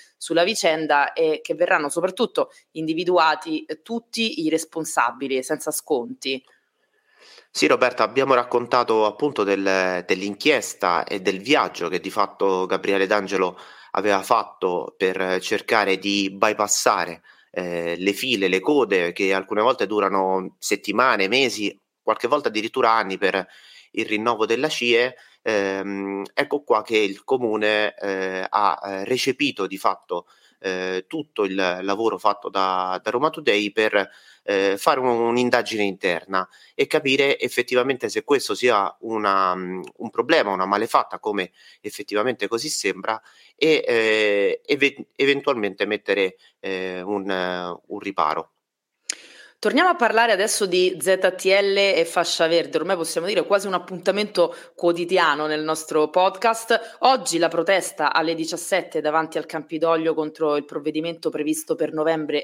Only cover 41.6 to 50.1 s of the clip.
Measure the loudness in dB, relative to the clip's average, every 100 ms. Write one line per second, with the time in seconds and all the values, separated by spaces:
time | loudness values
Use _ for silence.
41.6 | -20 _ -14 -14 -6 -2 -2 -2 -4 -4
42.6 | -4 -4 -4 -4 -4 -6 -8 _ -20 _
43.6 | 2 2 2 2 2 2 2 2 0 -2
44.6 | -2 0 0 -2 -10 0 0 2 0 -2
45.6 | -4 -2 -4 -2 0 0 0 -4 _ _
46.6 | -8 -6 -6 -8 -6 -4 -2 -2 -2 -4
47.6 | -6 -10 -12 -10 -6 -2 0 0 -6 _
48.6 | _ _ _ _ -14 -14 -18 -20 -20 _
49.6 | 0 2 2 4 2